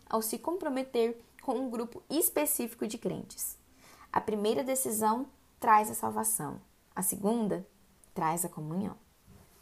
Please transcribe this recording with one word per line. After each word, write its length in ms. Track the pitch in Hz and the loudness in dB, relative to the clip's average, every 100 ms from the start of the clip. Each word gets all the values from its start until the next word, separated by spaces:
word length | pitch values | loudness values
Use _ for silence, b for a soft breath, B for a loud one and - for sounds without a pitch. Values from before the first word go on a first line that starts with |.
| - | -4
ao 120 | 220 | -2
se 180 | 220 233 | -2 -4
comprometer 840 | - 370 311 262 262 240 226 233 - - | -2 -2 -2 -2 0 2 2 0 -12 -8
com 120 | - | -2
um 160 | 240 262 | -2 -2
grupo 320 | 226 233 - - | -4 -6 -10 -4
específico 760 | 277 359 - 294 - 233 - 226 | 0 2 2 0 0 -4 -4 -6
de 120 | 233 | -4
crentes. 580 | 190 151 - - - - - B B B B | -4 -4 -8 -8 -10 -10 -20 B B B B
A 80 | - | -2
primeira 440 | - 214 208 247 | 0 0 2 2
decisão 640 | 262 262 254 214 214 233 277 - _ _ | 0 0 0 2 2 2 -2 -12 _ _
traz 280 | 247 214 220 | 6 6 6
a 60 | |
salvação, 680 | 226 226 214 220 - 147 - - _ _ - | -2 -2 0 0 0 -2 -8 -14 _ _ -2
a 60 | |
segunda 600 | 185 196 196 233 208 170 190 _ _ _ - | -2 0 2 2 2 -2 -4 _ _ _ -12
traz 320 | - 160 170 | -2 0 0
a 40 | 180 | -4
comunhão. 480 | 160 151 170 202 - _ _ - - - - | -6 -6 -4 -4 -8 _ _ -20 -20 -20 -20